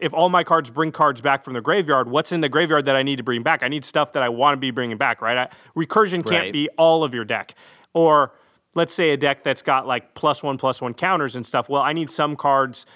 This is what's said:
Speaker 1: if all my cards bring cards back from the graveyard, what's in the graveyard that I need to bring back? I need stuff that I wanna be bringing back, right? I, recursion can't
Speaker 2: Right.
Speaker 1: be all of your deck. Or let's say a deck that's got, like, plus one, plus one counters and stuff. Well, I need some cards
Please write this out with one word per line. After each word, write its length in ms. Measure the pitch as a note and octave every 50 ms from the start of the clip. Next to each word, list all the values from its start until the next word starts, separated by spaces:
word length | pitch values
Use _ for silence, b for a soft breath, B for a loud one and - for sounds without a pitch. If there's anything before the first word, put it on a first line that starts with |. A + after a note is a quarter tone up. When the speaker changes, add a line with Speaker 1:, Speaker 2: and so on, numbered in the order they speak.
| F3
Speaker 1:
if 100 | D3+ -
all 160 | D#3+ E3+ F3+
my 160 | F3+ F3 E3
cards 240 | - E3 D#3+ D3 A#2+
bring 240 | A2+ C#3+ D#3+ D#3+ -
cards 300 | - D#3 D3 C3+ A#2+ A#2
back 200 | C#3+ C3+ C3+ -
from 120 | C#3 B2+
the 80 | A#2+ G#2+
graveyard, 480 | D3 F3 G#3 F3+ D3 C#3+ C3 B2 A#2+
what's 200 | B2 D3 D#3+ -
in 120 | F3+ E3+ D#3
the 60 | C#3
graveyard 360 | A#2+ D#3 F3 D#3 D#3+ D3 C#3
that 100 | C#3 C3+
I 80 | C3+ C3+
need 140 | C#3 C#3
to 60 | C3 A#2
bring 200 | B2+ B2 A#2 A2+
back? 200 | D3+ E3 - -
I 60 | B2+
need 180 | D3 D3+ C3+
stuff 260 | - - D#3 D3 - -
that 100 | D3 B2+
I 60 | A#2+
wanna 300 | A#2 A#2 C3+ D3 C#3+ C3+
be 120 | C3 C3
bringing 280 | A#2+ C3 B2 A#2 A2+ G#2+
back, 240 | C#3 B2+ A#2 - -
right? 160 | A2+ A#2+ B2
I, 100 | B2+ - B B B B B
recursion 480 | E3 E3 - - G#3+ G#3+ F#3+ F3+ F3 E3
can't 180 | - F3 E3+ E3+
Speaker 2:
Right. 80 | F#3+ -
Speaker 1:
be 160 | D3 D3 D3+ -
all 260 | - D#3+ E3 E3 E3 D#3
of 120 | C#3 A#2+
your 100 | A#2+ A2+
deck. 300 | G#2+ A#2+ G#2 F#2 _ - B B B B B B B -
Or 380 | E3+ E3 D#3+ D3+ D3 C#3 B2 b b b b b b b _ -
let's 180 | E3 E3+ E3 -
say 180 | - F3 D#3
a 60 | C#3+
deck 260 | C3+ C#3+ C#3+ C#3 - -
that's 180 | D3 C3 - -
got, 240 | D3+ C3+ C3 B2+
like, 260 | C3 B2 A#2+ - _ -
plus 300 | - - D3+ C#3+ - -
one, 160 | C#3+ C3+ B2+
plus 240 | - C3 B2+ - C3
one 100 | B2 A#2
counters 420 | - E3 F3+ F#3+ E3+ C#3+ C3 A2+
and 100 | B2+ A#2
stuff. 240 | - - C3 A#2+ -
Well, 100 | C#3 C#3
I 140 | C3 C#3 D#3
need 160 | E3 D#3+ C#3
some 260 | - - D3+ D3 D3
cards 480 | C#3 - C#3+ C#3 C3+ C3 C3 A#2+ - - b b